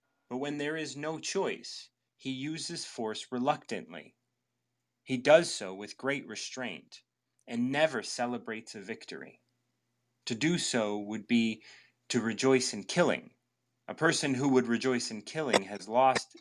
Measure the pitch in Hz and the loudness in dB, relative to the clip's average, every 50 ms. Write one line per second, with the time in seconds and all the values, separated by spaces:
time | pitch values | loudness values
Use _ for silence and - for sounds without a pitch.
0 | _ _ _ _ _ - 123 127 139 147 147 147 143 147 160 160 156 131 127 143 | _ _ _ _ _ -8 -8 -6 -4 -4 -4 -4 -4 -4 -4 -4 -6 -8 -8 -8
1 | 151 156 160 151 - - - 196 180 123 95 - - - - - - - _ _ | -6 -6 -6 -6 -6 -4 -2 0 0 -2 -2 -6 -10 -12 -14 -14 -16 -18 _ _
2 | _ _ _ _ - 135 131 131 135 151 156 156 135 - 170 - - - - - | _ _ _ _ -8 -6 -6 -4 -4 -6 -6 -6 -8 -8 -8 -8 -10 -10 -8 -6
3 | 113 110 107 - - - 127 123 123 143 147 - - - 117 90 - - 87 78 | -6 -4 -6 -6 -8 -6 -4 0 2 2 0 0 -2 -8 -8 -8 -8 -10 -14 -16
4 | - - _ _ _ _ _ _ _ _ _ _ _ _ _ _ _ _ _ _ | -16 -16 _ _ _ _ _ _ _ _ _ _ _ _ _ _ _ _ _ _
5 | _ - 131 123 127 147 151 170 170 - - - 104 92 95 98 104 104 - - | _ -6 -4 0 6 8 8 8 8 6 -4 -6 -6 -8 -8 -8 -10 -12 -10 -6
6 | - 135 139 135 - - 107 - - - - 131 123 110 85 69 - _ - - | -4 -4 -4 -4 -6 -8 -10 -10 -10 -10 -8 -8 -8 -8 -8 -10 -14 _ -20 -20
7 | _ _ _ _ _ _ _ _ _ - 120 117 120 127 139 143 160 156 131 113 | _ _ _ _ _ _ _ _ _ -6 -4 -2 -2 0 2 2 2 2 2 -2
8 | - - - - 120 123 123 113 - 113 110 110 110 - - 107 95 101 110 - | -6 -6 -4 -4 -4 -4 -4 -6 -6 -8 -10 -10 -10 -14 -14 -12 -10 -10 -10 -10
9 | - - 90 69 76 78 - _ _ _ _ _ _ _ _ _ _ _ _ _ | -10 -14 -14 -14 -14 -16 -20 _ _ _ _ _ _ _ _ _ _ _ _ _
10 | _ _ _ _ - - 123 107 131 165 175 160 - - - 120 107 104 104 104 | _ _ _ _ -8 -6 -4 0 2 2 2 2 0 0 0 2 2 0 0 -4
11 | 104 101 110 107 101 - 120 117 113 113 110 110 - - - - - _ _ _ | -4 -4 -6 -6 -2 2 4 4 4 4 0 -4 -10 -20 -20 -20 -20 _ _ _
12 | _ - - 123 107 113 107 98 131 135 131 127 127 - - 101 95 - - 175 | _ -2 0 0 0 0 0 2 4 6 6 6 4 0 -4 -6 -6 -2 2 2
13 | 175 127 85 - - - _ _ _ _ _ _ _ _ _ _ _ - - - | 4 4 2 -2 -4 -12 _ _ _ _ _ _ _ _ _ _ _ -10 -4 2
14 | 156 165 156 - 156 143 131 123 143 139 131 127 117 117 117 110 120 131 123 117 | 2 2 4 4 2 0 0 2 4 6 6 6 6 4 2 2 2 2 0 0
15 | - - 113 104 - - - 156 156 127 107 104 98 98 104 98 - 107 110 123 | -2 -4 -8 -10 -10 -8 -6 -6 -2 2 2 2 2 2 -10 -10 -6 0 4 6
16 | 131 131 127 110 - - - - | 6 6 6 4 -2 -6 -16 -20